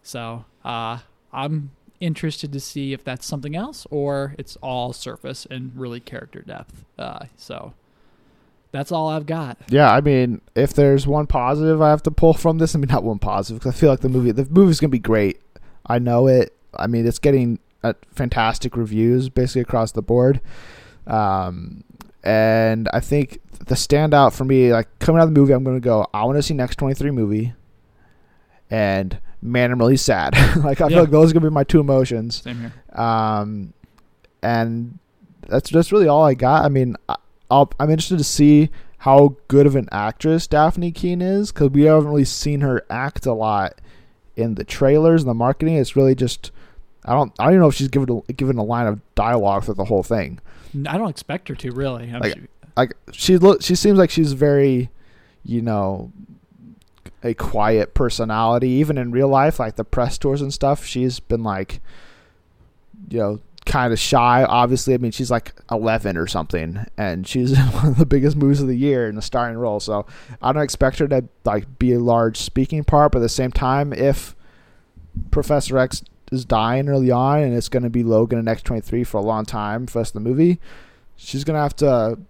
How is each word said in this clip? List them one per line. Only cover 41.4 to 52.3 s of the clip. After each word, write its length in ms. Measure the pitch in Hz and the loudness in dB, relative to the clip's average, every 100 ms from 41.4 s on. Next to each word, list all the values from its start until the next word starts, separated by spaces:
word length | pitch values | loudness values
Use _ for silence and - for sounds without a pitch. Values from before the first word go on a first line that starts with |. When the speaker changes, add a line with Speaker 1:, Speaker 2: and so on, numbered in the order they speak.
| 208 | -4
Speaker 2:
'cause 180 | - 143 | 0 2
we 140 | 143 | 4
haven't 240 | 151 156 147 | 6 6 4
really 180 | 147 135 | 0 0
seen 360 | - 147 147 | -2 -4 -2
her 220 | 139 123 - | -2 -2 -4
act 360 | 117 139 - 131 | -8 -6 -6 -4
a 80 | |
lot 420 | 113 107 104 95 - - - _ _ _ - | -2 -2 -2 -4 -8 -20 -20 _ _ _ -6
in 200 | 113 104 | -6 -6
the 80 | |
trailers 580 | - - 135 151 160 165 | -8 0 4 4 6 4
and 80 | 131 | 2
the 40 | 117 | -2
marketing. 400 | 120 139 156 160 | -2 0 -2 0
It's 200 | 127 - | 0 2
really 200 | 135 131 | 2 2
just, 360 | 127 - - - - - - _ - | -2 -6 -14 -18 -20 -20 -20 _ -2
I 80 | |
don't, 180 | 131 131 - | -2 -2 0
I 60 | 127 | 4
don't 80 | |
even 80 | 185 | 6
know 60 | 160 | 6
if 80 | - | 4
she's 120 | 139 | -2
given 340 | 139 127 120 - | -2 -2 -4 -6
a, 60 | |
given 240 | 127 131 123 | -6 -4 -2
a 60 | |
line 240 | 107 120 117 | -2 -2 -2
of 120 | 104 _ | -4 _
dialogue 520 | - 107 120 101 98 98 | -4 0 2 2 0 -2
through 100 | 98 | -6
the 100 | 98 | 0
whole 180 | 104 | 0
thing. 360 | 87 113 73 87 - - - | 0 -4 -6 -12 -18 -20 -12
Speaker 1:
N-, 140 | 143 139 | -10 -6
I 100 | 165 | -4
don't 120 | 214 | -6
expect 380 | 139 - 156 - | -8 -10 -12 -10
her 60 | 131 | -12
to, 160 | 131 | -10
really. 380 | 120 139 120 120 | -6 -6 -6 -10
I'm 80 | 120 | -6
Speaker 2:
Like, 120 | 127 | -4